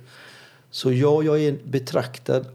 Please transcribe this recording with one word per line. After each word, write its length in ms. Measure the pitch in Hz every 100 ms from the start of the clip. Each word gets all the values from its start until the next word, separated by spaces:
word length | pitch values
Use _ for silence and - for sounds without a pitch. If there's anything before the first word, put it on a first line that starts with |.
| - - - - - - _
Så 220 | - 131
ja, 300 | 123 147 156
jag 180 | 156 151
är 160 | 151 139
betraktad 840 | 139 135 127 - 127 - - 131 131